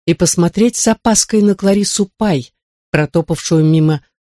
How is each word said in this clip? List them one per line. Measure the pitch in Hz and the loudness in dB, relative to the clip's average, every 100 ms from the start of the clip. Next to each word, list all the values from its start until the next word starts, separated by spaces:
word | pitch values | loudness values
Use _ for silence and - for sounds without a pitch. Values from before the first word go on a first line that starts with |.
| - | -4
и | |
посмотреть | 160 175 - 175 196 233 - | -2 0 0 0 2 0 0
с | 220 | -2
опаской | 220 233 208 - 214 | -2 0 0 0 0
на | 208 190 | 2 0
Клариссу | 196 208 196 - 196 - | 0 0 0 -4 -4 -4
Пай, | 214 143 120 _ _ _ _ | -2 -2 -6 _ _ _ _
протопавшую | 156 151 170 160 156 - 160 | -4 -2 -2 -2 -4 -2 2
мимо | 156 160 156 151 - _ | 2 2 2 -2 -6 _